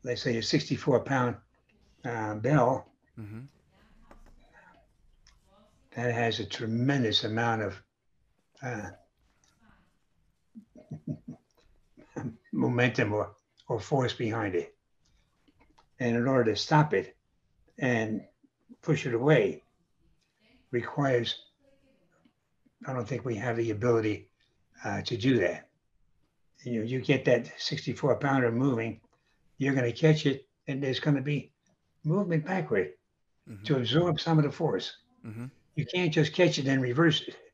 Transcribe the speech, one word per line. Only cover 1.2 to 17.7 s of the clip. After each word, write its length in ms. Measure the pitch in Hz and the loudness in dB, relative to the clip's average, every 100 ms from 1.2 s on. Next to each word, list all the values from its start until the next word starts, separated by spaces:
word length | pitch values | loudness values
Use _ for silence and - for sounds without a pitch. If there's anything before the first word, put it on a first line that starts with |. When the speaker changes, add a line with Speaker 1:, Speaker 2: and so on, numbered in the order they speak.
| 123 95 _ _ _ _ _ _ | 0 -4 _ _ _ _ _ _
Speaker 1:
uh, 300 | 127 117 107 | -8 -6 -4
bell, 520 | 107 117 147 120 135 - _ _ - | -4 2 4 4 2 -6 _ _ -16
Speaker 2:
Mm-hmm. 220 | 104 110 139 _ _ _ _ - - - - - - - - - _ _ _ _ - _ _ _ _ _ _ - | -14 -14 -16 _ _ _ _ -20 -20 -20 -20 -20 -20 -20 -20 -20 _ _ _ _ -20 _ _ _ _ _ _ -4
Speaker 1:
that 180 | 120 | -2
has 240 | 117 117 107 | 0 0 -2
a 60 | |
tremendous 800 | 101 - 113 117 127 139 113 101 | -6 -8 -4 -2 0 2 0 0
amount 380 | 110 110 117 113 | -2 -2 0 -2
of, 200 | 101 95 _ _ _ _ _ _ _ _ | -4 -8 _ _ _ _ _ _ _ _
uh, 280 | 127 113 98 92 _ _ _ _ _ _ _ _ _ _ _ _ _ _ _ 226 202 - - 156 | -10 -8 -10 -16 _ _ _ _ _ _ _ _ _ _ _ _ _ _ _ -20 _ -20 -16 -14
<laughs> 1160 | - 147 - - _ _ _ _ _ - - - 113 - _ | -8 -10 -10 -20 _ _ _ _ _ -20 -16 -10 -10 -12 _
momentum 600 | - 127 120 123 120 107 | -2 0 2 2 2 0
or, 200 | 104 98 - _ _ - | 0 -4 -8 _ _ -6
or 140 | 117 | -6
force 320 | - 143 123 | -2 0 0
behind 420 | - 117 113 104 | -2 -4 -2 -2
it. 200 | 90 - _ _ _ _ _ _ _ _ _ _ _ _ _ | -2 -4 _ _ _ _ _ _ _ _ _ _ _ _ _
And 160 | 120 | -2
in 140 | 117 123 | 0 2
order 240 | 131 110 | 2 2
to 40 | 104 | 0
stop 380 | - 151 151 | 4 4 4
it 220 | 95 92 _ _ _ _ _ _ | 0 -2 _ _ _ _ _ _